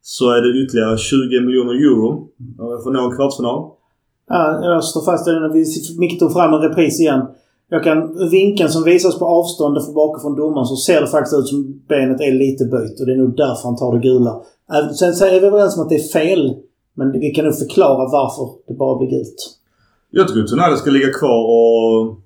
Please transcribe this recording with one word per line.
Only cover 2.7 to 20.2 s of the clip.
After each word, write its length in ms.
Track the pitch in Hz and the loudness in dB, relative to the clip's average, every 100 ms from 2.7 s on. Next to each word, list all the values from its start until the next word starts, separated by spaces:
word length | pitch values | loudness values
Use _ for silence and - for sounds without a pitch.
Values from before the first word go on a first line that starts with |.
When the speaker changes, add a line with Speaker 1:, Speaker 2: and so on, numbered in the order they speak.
| 117 | -10
Speaker 1:
för 80 | 127 | -4
att 60 | 131 | -2
nå 60 | 123 | -2
en 60 | 127 | -2
kvartsfinal. 440 | 139 127 117 139 156 _ _ _ _ _ _ | -4 -2 -4 -4 -10 _ _ _ _ _ _
Speaker 2:
Ja, 320 | 175 156 156 | 0 0 0
jag 220 | 175 170 | 0 0
står 180 | 160 165 | 0 -4
fast 240 | 165 170 170 | -2 0 0
i 20 | |
den. 220 | 165 156 | 0 0
Vi 120 | 160 156 160 - 170 | 0 0 -4 -10 -4
fick 320 | 175 - 160 | -4 0 0
fram 220 | 170 160 | 2 2
en 60 | 156 | 2
repris 400 | 156 180 151 - | 2 2 0 2
igen. 220 | 160 131 123 - _ _ _ | 0 0 -4 -14 _ _ _
Jag 160 | 165 | -2
kan, 440 | 160 156 - 175 175 | 0 0 -2 -4 2
vinkeln 380 | 185 202 202 160 | 4 2 2 0
som 120 | 160 | 2
visas 340 | 160 180 185 170 | 4 4 4 0
på 60 | |
avstånd 520 | 170 170 170 - 147 139 | 2 2 0 -2 -2 -2
och 80 | |
från 100 | 143 | -2
bakom 260 | 151 151 - | 0 0 -2
från 160 | 143 139 | -6 -4
domaren 300 | 151 143 120 | -2 -2 -4
så 100 | 131 | -4
ser 240 | - 160 | 2 2
det 60 | 143 | 2
faktiskt 300 | 156 - 147 | -2 0 -2
ut 100 | 131 | 0
som 320 | 143 135 139 - | -4 -6 -12 -2
benet 320 | 151 131 131 | 0 0 0
är 120 | 143 | 0
lite 320 | 131 139 135 | 2 0 0
böjt 360 | 120 127 110 - | -2 -2 -4 -6
och 60 | 127 | -2
det 60 | |
är 40 | 131 | 0
nog 200 | 127 123 | 0 0
därför 260 | 139 - 123 | -2 -2 -6
han 80 | 120 | -4
tar 160 | 123 | -2
det 40 | 120 131 | 0 2
gula. 240 | 127 117 - - _ _ | 2 2 -2 -16 _ _
Även, 220 | 151 147 | -2 -2
sen 180 | - 180 | 0 0
så 100 | 175 190 | 2 4
är 140 | 185 | 4
vi 60 | 196 | 4
överens 300 | 208 190 170 | 4 2 0
om 60 | |
att 60 | 160 | 0
det 60 | 151 | 0
är 40 | - 170 | 0 -2
fel, 340 | 160 185 135 113 - _ _ - | 0 0 0 -4 -14 _ _ -6
men 160 | 135 | -4
vi 180 | 139 147 | -2 -2
kan 100 | 156 | 0
nog 100 | 151 - | -2 -2
förklara 440 | 135 - 165 131 127 139 | -2 2 2 2 0 0
varför 260 | 127 - 127 - - | -2 -6 -12 -12 -16
det 60 | |
bara 240 | 131 135 131 | -6 -4 -2
blir 120 | 131 | -2
gult. 300 | 135 - - - _ _ _ _ _ _ | -4 -6 -14 -18 _ _ _ _ _ _
Speaker 1:
Jag 180 | - | 0